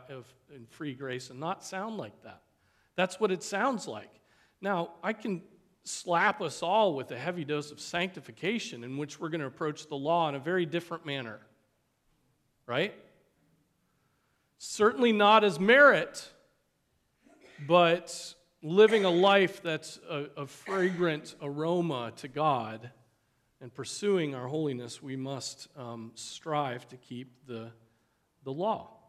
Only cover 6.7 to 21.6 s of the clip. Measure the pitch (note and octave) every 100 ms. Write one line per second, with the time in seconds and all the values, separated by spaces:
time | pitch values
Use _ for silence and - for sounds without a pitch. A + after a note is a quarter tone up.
6.7 | G#3 G#3 C#3 C3+ A#2+ C#3+ F3+ C#3 D3 D3
7.7 | - - F3 F#3 F#3 C3+ A2+ E3+ A3+ -
8.7 | B2+ A#2+ C3+ D3 - E3 E3 C3+ - D#3
9.7 | D3+ - C#3+ C#3+ E3+ D#3+ C#3 C3+ F#3 E3
10.7 | E3+ E3+ E3 D3+ C#3 A#2+ G#2+ - _ _
11.7 | _ _ _ _ _ _ _ _ _ -
12.7 | B2 F#3+ - - _ _ _ _ _ _
13.7 | _ _ _ _ _ _ _ _ _ -
14.7 | - G#3+ C4 A#3+ G#3+ G3+ A3 G#3 D#3 G3
15.7 | C4 C#4+ F#3 E3 - - - _ _ _
16.7 | _ _ _ _ _ _ _ - - C#3+
17.7 | F3 E3+ F3 F3 - - - _ _ D#3
18.7 | F#3 G#3+ A3 F#3+ E3+ G3 G3+ F#3 - E3+
19.7 | D#3 - - - D3+ D3 - C#3 - -
20.7 | F#3+ F#3 F3 F3 D3+ - - C#3+ D3